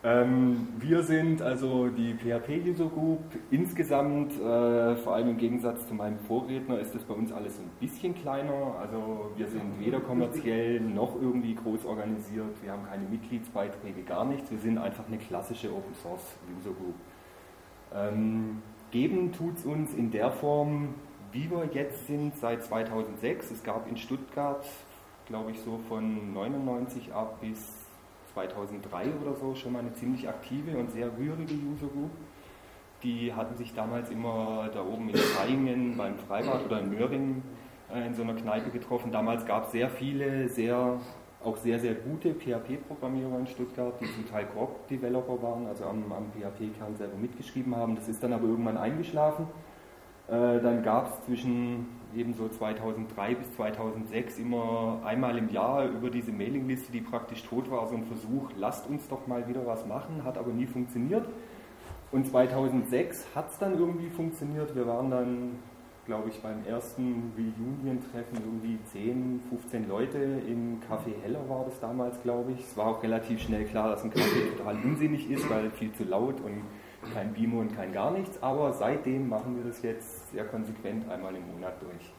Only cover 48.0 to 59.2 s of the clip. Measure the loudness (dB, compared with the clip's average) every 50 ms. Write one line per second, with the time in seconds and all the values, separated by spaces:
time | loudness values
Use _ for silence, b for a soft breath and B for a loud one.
48 | -2 -4 -4 0 0 0 2 4 4 4 4 4 2 2 2 2 2 2 2 0
49 | -2 0 4 4 4 4 4 2 -4 -4 -6 B B B B B B B B B
50 | B B B -18 -6 0 4 6 6 6 6 6 6 6 4 6 6 6 6 6
51 | 4 2 -6 -8 -2 -2 -2 0 2 2 2 2 2 0 -2 -4 -4 -6 -10 -12
52 | -14 -6 -4 -2 0 0 0 -2 -2 -4 -2 -2 -2 -2 0 0 -2 -2 -2 -2
53 | -4 -6 -2 -2 0 2 0 0 -2 -8 -4 -2 0 0 0 0 -2 -2 -2 -4
54 | -6 -2 -2 -2 -2 -2 -4 -4 -2 0 0 2 2 2 2 2 2 2 0 0
55 | 0 0 2 2 2 2 2 2 0 2 2 2 4 4 4 4 2 2 0 0
56 | -2 0 0 0 -2 0 -2 0 0 0 0 0 0 0 -2 -2 -2 -6 -6 -6
57 | -4 -2 -4 -4 -4 -4 -10 -10 -8 -2 -2 -2 0 0 0 0 0 0 -2 -2
58 | -2 -4 -6 -6 -2 0 0 0 0 -2 -4 -2 0 0 0 -2 -4 -4 -4 -4
59 | -4 -4 -6 -6